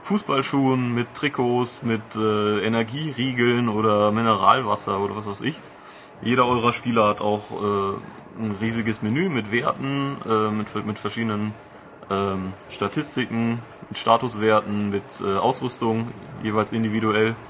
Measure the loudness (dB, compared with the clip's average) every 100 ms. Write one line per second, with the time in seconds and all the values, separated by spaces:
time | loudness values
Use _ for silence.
0 | -2 -4 0 0 2 2 4 2 2 0
1 | -2 -2 -4 0 2 2 0 -4 -2 -2
2 | -4 -2 0 2 2 2 2 0 0 -4
3 | -6 -4 -2 2 4 4 2 2 4 4
4 | 4 4 2 4 6 4 2 -2 0 -2
5 | -2 -4 -8 -4 -4 -6 -14 -20 -20 -20
6 | -20 -8 0 2 4 4 2 0 0 4
7 | 4 4 0 0 -4 -4 0 0 0 -4
8 | -10 -18 -18 -8 -6 -2 -2 -2 -2 -2
9 | -2 0 0 -2 0 0 0 -2 -4 -4
10 | -4 -6 0 2 2 0 -4 -6 -6 -6
11 | -6 -4 -2 -2 -4 -8 -18 -20 -20 -20
12 | -4 -2 0 -2 -6 -10 -10 -4 -2 -2
13 | -2 -2 -2 0 0 -2 -8 -20 -10 -4
14 | 4 4 4 0 4 4 2 -2 -2 -2
15 | -6 -6 -2 2 2 0 -4 -2 0 0
16 | -2 -8 -14 -8 -2 0 0 0 0 0
17 | 2 4 2 0